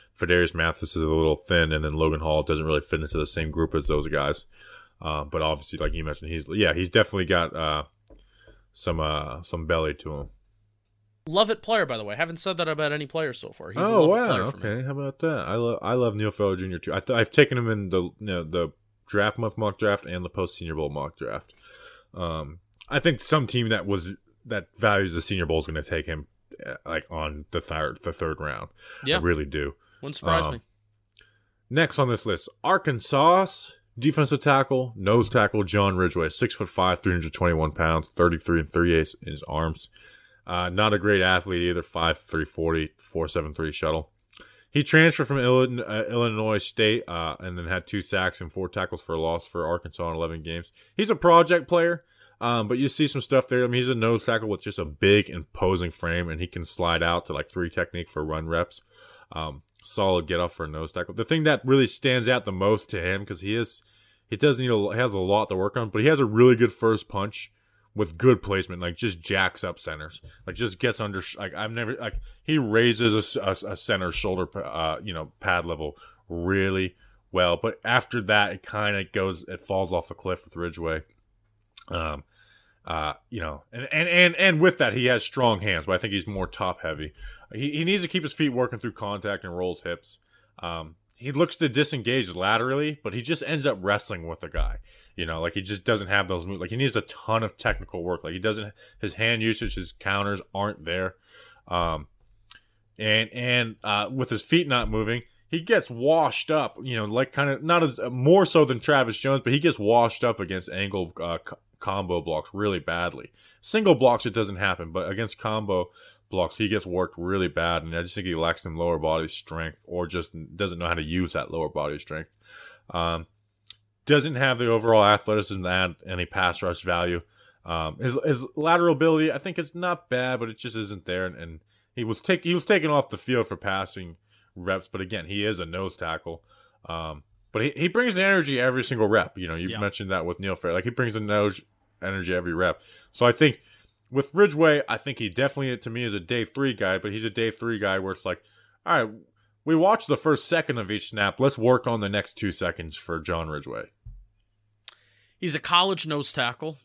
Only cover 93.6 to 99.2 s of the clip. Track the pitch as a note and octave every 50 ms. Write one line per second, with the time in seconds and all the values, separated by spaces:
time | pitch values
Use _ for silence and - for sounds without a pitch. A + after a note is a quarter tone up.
93.6 | C3+ C#3+ A#2 F#2+ F2+ G2 G2+ G#2 - - G#2 F2 E2 E2 E2 - - D2+ D#2 E2
94.6 | D#2 - - - - - - - _ _ _ - E2+ D#2+ D#2+ D#2+ E2 E2+ - G#2
95.6 | F#2+ F2+ G#2 F#2+ - - A2+ G2+ G2 F2+ G2+ G2+ F#2+ F2+ F#2 F2 E2+ F#2 G2 F2
96.6 | F2+ F2 A2+ B2 C#3 C3+ - A2 - - - - - - A2 A2+ A2+ G#2 - -
97.6 | - A2+ G#2 - F#2+ - - F2+ E2+ F2 F2 D#2+ - D#2+ E2+ F#2 F#2 A2 G#2+ A2
98.6 | G#2 G#2 - _ - - _ _ - G2+ - -